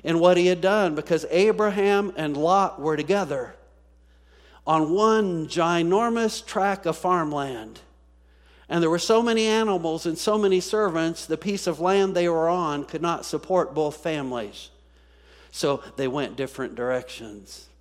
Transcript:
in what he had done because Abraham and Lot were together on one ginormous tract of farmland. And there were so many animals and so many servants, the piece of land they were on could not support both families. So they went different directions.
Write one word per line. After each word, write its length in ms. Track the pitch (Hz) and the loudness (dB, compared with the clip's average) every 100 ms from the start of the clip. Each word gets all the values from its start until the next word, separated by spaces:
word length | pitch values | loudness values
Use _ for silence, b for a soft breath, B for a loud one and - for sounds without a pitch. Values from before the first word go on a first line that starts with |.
in 140 | 143 165 | -2 4
what 180 | 175 180 | 6 6
he 120 | 180 | 4
had 140 | 180 | 2
done 340 | 185 214 185 151 | 2 2 2 -2
because 320 | 151 160 - | 0 -2 2
Abraham 840 | 165 214 196 214 202 202 202 202 180 | 2 4 4 0 2 2 2 0 -4
and 180 | 156 143 | -4 0
Lot 460 | 160 190 190 - | 4 4 2 -2
were 160 | 147 151 | -2 -2
together 560 | 151 202 170 139 120 - - _ _ _ b b b b b b - | 0 0 0 -6 -8 -14 -20 _ _ _ b b b b b b 0
on 260 | 160 156 | 2 2
one 540 | 185 220 220 202 170 151 | 2 4 4 2 -2 -4
ginormous 1000 | 170 165 170 170 190 233 233 220 - | 0 2 2 2 2 2 0 -2 -4
tract 440 | - 214 196 190 170 | -6 -2 -2 0 -4
of 100 | 160 | -2
farmland. 840 | 180 180 156 147 139 120 110 - - _ _ _ b b b b b | 0 0 0 -4 -6 -8 -12 -18 -20 _ _ _ b b b b b
And 140 | 170 | -2
there 80 | 165 | 0
were 80 | 170 | 0
so 240 | 170 226 | 2 2
many 240 | 233 226 220 | 2 2 2
animals 600 | 220 220 185 165 160 175 | 2 2 0 -2 -4 -4
and 100 | 160 | -4
so 220 | - 214 | 0 2
many 200 | 202 185 | 4 2
servants, 680 | - 214 208 165 165 165 - | 0 0 0 0 -2 -4 -6
the 100 | 160 | -6
piece 300 | 196 202 - | -4 -4 -4
of 120 | 151 | -2
land 360 | 175 196 196 185 | 2 4 2 2
they 120 | 175 | 0
were 220 | 165 165 | 2 2
on 360 | 180 165 147 139 | 0 -2 -4 -6
could 180 | 156 | -4
not 220 | 170 170 - | -4 -4 -4
support 500 | 156 - 185 156 151 | -8 0 0 0 -2
both 220 | 151 143 | -4 -4
families. 720 | 170 156 135 123 104 - - _ _ b b b b b b | -6 -4 -4 -6 -8 -12 -20 _ _ b b b b b b
So 320 | - 156 139 B - | -4 -2 -2 B -6
they 100 | 131 | -4
went 280 | 139 135 - | -2 -6 -6
different 380 | 131 - - | -8 -8 -10
directions. 920 | 117 123 127 123 - 113 104 95 - - _ | -6 -4 -4 -6 -16 -16 -18 -20 -20 -20 _